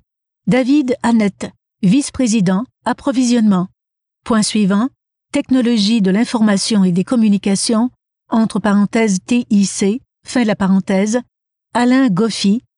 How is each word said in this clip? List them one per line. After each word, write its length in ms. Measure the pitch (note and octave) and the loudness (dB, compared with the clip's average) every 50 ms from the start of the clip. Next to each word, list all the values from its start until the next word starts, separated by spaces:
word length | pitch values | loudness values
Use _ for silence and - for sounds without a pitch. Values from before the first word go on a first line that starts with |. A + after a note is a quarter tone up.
| _ _ _ _ _ _ _ _ _ | _ _ _ _ _ _ _ _ _
David 500 | - B3 B3+ C4 A#3 C#4 D4+ C#4 B3+ - - | 0 0 0 2 2 2 0 0 0 -4 -4
Annette, 480 | - A#3 A#3 A3 G#3 G3+ - - - - - _ _ _ _ _ | -2 0 2 2 2 0 -2 -6 -12 -16 -16 _ _ _ _ _
vice-président, 840 | - F3+ G#3 C#4+ C#4 - - - C4 A#3 G#3 A#3 F#3 F#3 F#3 F#3 B3+ - _ _ - | 0 2 2 2 0 -2 -4 -4 -2 0 0 0 0 0 0 -2 -4 -6 _ _ -6
approvisionnement. 840 | A3 B3 - - C#4+ B3 B3+ B3+ A#3 A#3+ A#3+ A3 G#3+ G3+ A#3+ G#3+ - _ _ _ _ _ _ _ _ _ _ - | -6 -6 -4 -4 -4 -2 0 0 0 2 2 2 2 2 0 0 -4 _ _ _ _ _ _ _ _ _ _ -6
Point 200 | - A#3+ A3 G#3 | -2 0 0 0
suivant. 460 | - - G#3+ G#3 F3+ G3+ G3+ A#3 C4+ - _ _ _ _ _ _ _ | 0 0 0 0 0 0 0 -2 -4 -6 _ _ _ _ _ _ _
Technologie 680 | - C#4+ C#4+ - B3+ C4 A#3+ A#3+ A#3+ A3+ G3+ G3+ A#3 A#3 | -4 -4 -2 0 0 0 2 2 0 0 0 0 0 0
de 100 | F#3+ F#3+ | 0 0
l'information 720 | F#3 G#3 A#3+ - - A#3+ G#3+ G#3+ G3+ G3 - - A3+ G3+ F#3+ | 0 0 0 -2 0 0 2 2 2 0 0 0 0 2 2
et 80 | F#3 | 2
des 120 | E3+ F#3+ F#3 | 2 0 -2
communications, 880 | - C4 A#3+ A3 A3 G3+ F#3+ - G#3 G3 F#3 - - A#3 A3 A#3 B3+ - _ _ _ _ _ _ _ | 0 0 0 2 2 2 0 0 -2 -2 -2 -2 -2 0 0 0 -2 -4 _ _ _ _ _ _ _
entre 300 | - A3+ A3+ - - G#3+ | -2 0 0 0 -2 -2
parenthèses 580 | - G#3+ G3 G3+ G3+ - - A#3 A3+ A3 F#3+ F#3 - | -2 0 0 0 0 0 0 0 0 0 0 -2 -2
T 220 | - B3 A#3+ B3 - | -2 -2 -2 -2 0
I 160 | - - G3 | 0 0 0
C, 360 | - - - G#3 G3 G#3+ C4+ - _ _ _ _ - | 0 -2 -2 -2 -2 -2 -4 -8 _ _ _ _ -6
fin 160 | - B3+ A#3+ | -2 -2 0
de 40 | G#3+ | 0
la 80 | G3+ | -2
parenthèse. 680 | - G3+ F#3 F#3+ F#3+ F#3 - G3 F#3 G3+ G#3+ A3 B3 A#3+ _ _ _ _ _ _ _ _ _ - | -2 0 0 0 0 0 0 -2 -2 0 -2 -2 -4 -6 _ _ _ _ _ _ _ _ _ -4
Alain 360 | A#3 A#3+ B3 B3+ C4 C4+ B3+ | -2 0 2 2 2 2 2
Goffi, 520 | F#3 E3 A3+ A3+ - - - G3 G3+ B3 - _ _ | 2 0 0 -2 -2 -2 0 0 0 0 -4 _ _